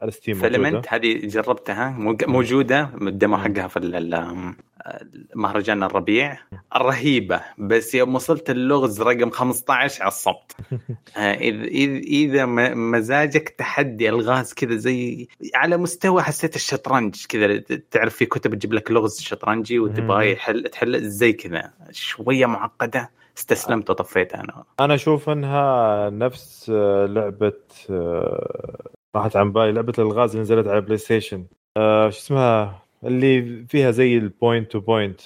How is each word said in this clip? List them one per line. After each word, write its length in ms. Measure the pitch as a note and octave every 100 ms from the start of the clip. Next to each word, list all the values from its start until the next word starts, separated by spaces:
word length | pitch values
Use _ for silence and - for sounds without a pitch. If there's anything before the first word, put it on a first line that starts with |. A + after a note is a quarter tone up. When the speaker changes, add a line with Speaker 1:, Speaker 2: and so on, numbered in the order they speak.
Speaker 1:
على 100 | A2
ستيم 240 | - - G2
موجودة. 260 | A2+ B2
Speaker 2:
فيلمنت 300 | - G#2+ B2
هذه 340 | A2+ A2+ A2+ G#2+
جربتها، 640 | G#2+ A#2 A#2+ - G2+ C3
موج-، 380 | B2+ G#2+ A2 -
موجودة 640 | B2+ A#2 C3+ A#2+ C#3 C#3+ A#2
الديمو 340 | G2 F#2+ G#2+ G2
Speaker 1:
مم. 80 |
Speaker 2:
حقها 240 | G2+ G2 F#2
في 100 | E2+
ال-، 180 | F2 F2
ال-، 180 | E2+
آم، 440 | E2+ E2+ F2+ F2+ - _ - - - - - - A#2+
مهرجان 480 | G2+ G#2 G2+ G2+
الربيع، 540 | F#2+ F#2+ F2+ A2+ C#3+ C#3 - F#2+ _ B2
رهيبة. 680 | B2+ B2+ C#3+ B2+ F#2 F2 - -
بس 380 | G2+ A2+ A2+ B2+
يوم 200 | B2+ C3
وصلت 340 | - D#3 C#3+
اللغز 520 | B2+ B2+ C#3+ B2+ G#2
رقم 280 | A2+ A#2+ A#2+
خمستاش 720 | - B2+ B2 - B2+ C#3 -
عصبت. 540 | F#2+ - G2+ - - - - B2 -
Speaker 1:
<laughs> 320 | A#2 - G#2+
Speaker 2:
آه، 180 | G#2 A2
إذ-، 340 | A#2+ G#2+ A#2
إذ-، 360 | C#3 C#3 C3+ -
إذا 380 | D3 D3+ C3+ B2+
م-، 460 | A#2+ B2 A#2+ A#2
مزاجك 580 | A#2 A2 C#3+ D3+ D3+ -
تحدي 600 | - A#2+ - C#3 A2 A2
ألغاز 440 | A#2 A2+ C3 A#2
كذا 220 | - B2 A2+
زي 520 | B2+ B2+ B2 A#2+ B2 _ - C3
على 220 | E3 F3
مستوى 440 | F3 - F#3+ F3+
حسيت 340 | D3+ - D#3+ C#3
الشطرنج 680 | - C3+ B2+ B2+ G#2+ - -
كذا، 280 | A2+ G2+ G2+ - - -
تعرف 240 | A2 A2+ -
في 100 | A#2+
كتب 300 | - A#2 G#2+
تجيب 180 | G#2
لك 180 | G#2+ -
لغز 280 | A2+ G#2+ -
شطرنجي 600 | - - G#2+ A2+ A2 A#2+
وتبغى 460 | G#2+ G#2+ A2+ G2 G#2+
Speaker 1:
مم. 60 |
Speaker 2:
يحل، 320 | F#2+ A#2 A2+
تحل 460 | - - A#2+ B2+ G#2+
زي 240 | G2+ A#2+
كذا 380 | G#2+ F2+ D#2+ - _ -
شوية 540 | - - - A2+ C3 B2
معقدة، 680 | G2+ A2+ - A#2+ B2+ A#2 _ _ -
استسلمت 520 | - A2+ - A2+ F#2
وطفيتها 520 | F#2+ F#2 - F2+ -
أنا. 220 | G2+ - - -
Speaker 1:
أنا 140 | C#3+
أشوف 360 | C#3+ D#3 D3+ D3+
إنها 800 | D3 C#3 C#3+ C#3 B2+ A2 G#2 G#2
نفس، 640 | G#2 B2 - - - - G#2+
آه، 300 | G2+ G2 G2+
لعبة، 480 | G#2+ G#2 G2 G#2 - _ - -
آه، 1000 | F#2 E2+ E2+ - - - - - - - - _ G#2+
راحت 200 | G#2 G2
عن 160 | G2+
بالي، 200 | G#2+ A2
لعبة 220 | A2+ A#2 A#2+
الألغاز 300 | G#2+ G#2+ A#2
اللي 120 | A2
نزلت 260 | G#2+ A2+ G#2
على 140 | G#2
بلاي 160 | G2 G#2+
ستيشن. 480 | - A2 - F#2+ F2+ _ _ G#2+
آه، 320 | G#2+ G#2+ A2
شو 100 | G2+
اسمها؟ 600 | - C#3 B2 A2 G2+ F#2+ _ _
اللي 640 | A#2+ B2+ C3+ B2+ A#2+ A#2 A#2+
فيها 240 | D3 C3
زي 260 | A2+ B2+ A#2
البوينت 540 | G#2 - A#2 A#2 A2
تو 80 | G#2+
بوينت، 420 | G2+ A2+ G2+ F#2